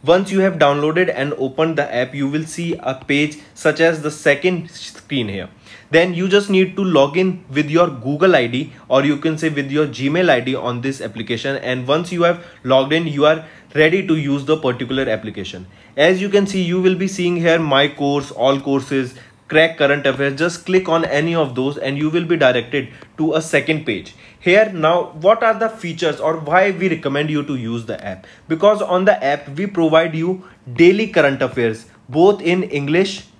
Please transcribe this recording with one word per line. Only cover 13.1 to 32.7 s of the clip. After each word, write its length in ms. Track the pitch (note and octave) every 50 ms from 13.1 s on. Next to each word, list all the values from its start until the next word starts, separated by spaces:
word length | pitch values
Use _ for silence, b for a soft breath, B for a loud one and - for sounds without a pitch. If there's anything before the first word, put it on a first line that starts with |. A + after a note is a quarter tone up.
| C#3+ C#3 D3
are 220 | D3+ D#3+ D#3+ B B B B B B -
ready 320 | D3 D#3 D#3 F3 G3 F#3
to 80 | F#3+ D#3+
use 280 | D#3 C#3+ C#3 C#3 C#3 C3+
the 120 | C#3 D#3
particular 520 | D#3 C#3+ C3 A#2+ A#2 C3 A#2 C3 C3 C3+ A#2
application. 580 | A2 G#2+ A2 A2 G2 G#2 F#2 - - F2+ F#2 F#2 b b b b b
As 240 | C3+ D3 E3+ F#3+ F3+
you 80 | G3 G3+
can 180 | G3 G3+ G3
see, 160 | G3 G3 F#3+
you 180 | F3+ E3+ F3 F#3
will 140 | F#3 F#3+ F#3
be 140 | E3+ G3 F#3
seeing 280 | - - F3 F3 F3
here 220 | E3+ E3 E3 E3 E3
my 300 | D#3+ D3+ C#3 C3+ C#3+ D3
course, 420 | C#3+ - C#3+ C#3 C#3+ C#3+ C#3 -
all 300 | - - A#2+ C3+ C#3 C#3
courses, 540 | C3+ C#3+ C#3 C3+ B2+ - C#3+ C3+ C3 B2 - B B B B B _ -
crack 300 | D3+ D#3 D#3+ E3 D#3+ -
current 280 | D3 C#3 C#3+ C#3+ C3+
affairs. 320 | C#3 C3 C3 C#3 C#3+ C#3 C#3
Just 280 | E3 F3 E3+ - -
click 220 | - F#3 F#3 F#3 F3+
on 160 | D#3+ E3 D#3+
any 300 | - C3+ C#3+ D3+ E3+ E3
of 200 | E3 D#3 C3+ B2
those 240 | B2+ C3 C#3 C#3+ -
and 180 | - C3+ C#3
you 140 | C#3+ D3+ D#3
will 140 | D#3+ F3 F3
be 120 | D#3 F3
directed 520 | E3 C#3 B2+ B2 B2 A#2 - D3 C#3+ B2 - B B B B _ -
to 160 | D#3 D#3+ D3+
a 80 | D#3
second 420 | D#3 - - C#3+ C3+ D3+ D#3 D3+ -
page. 300 | - G#2+ F2+ D#2 - B B B B B B
Here 320 | - F3+ F3+ G#3 A3 G#3
now, 380 | F#3+ E3 D#3 D#3 F3 F3 E3 - - D#3 D#3+
what 160 | F#3+ A3+ A3+
are 120 | A#3+ A3 A3
the 140 | G3+ A3+ A3
features 520 | A3 - - E3+ D#3 - F3 D#3 D3 -
or 160 | - D#3 D#3+
why 340 | E3 D#3 C#3+ D#3+ F#3 F#3+ G3+
we 180 | F#3 E3 F#3 F#3+
recommend 420 | D#3+ D#3+ - C#3+ C3+ C#3+ D3+ D3+
you 120 | D3+ D3 C#3
to 100 | C#3+ C#3
use 320 | B2+ A2+ A2+ A#2 A#2 A2+
the 160 | - G#2 - -
app? 220 | G2+ F#2+ F#2 B B B B B -
Because 340 | D#3+ D#3+ F#3 G#3 G#3+ G3+
on 220 | - - F3 F#3 F#3+
the 180 | G#3 G3 - B2+
app 240 | C#3 D3 D3 - C#3
we 160 | C#3 D3+ G3+
provide 480 | G3 - F3 E3 D#3+ D#3+ D#3+ E3 E3 D#3
you 300 | D#3+ D#3+ F3+ F#3 F#3 B B B B _ B2+
daily 360 | A#2+ A#2 E3 F3+ G3 G#3 A3 G#3
current 340 | - E3+ D3 C#3 C#3 A#2
affairs, 440 | C3 B2 A#2 B2+ A#2+ A2+ A2 A2 - b b b _ -
both 340 | B2 D3+ F3 G3+ G#3 G3
in 200 | - E3+ F3 F#3+ E3+
English 600 | -